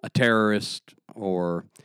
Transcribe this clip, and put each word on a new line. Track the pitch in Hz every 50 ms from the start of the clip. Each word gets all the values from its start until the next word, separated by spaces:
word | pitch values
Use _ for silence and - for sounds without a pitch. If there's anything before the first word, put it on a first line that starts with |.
| -
a | -
terrorist | - - 127 117 113 110 110 107 107 104 110 - - - - - _ _ _ - -
or, | 113 104 95 92 90 87 87 85 85 - - _ -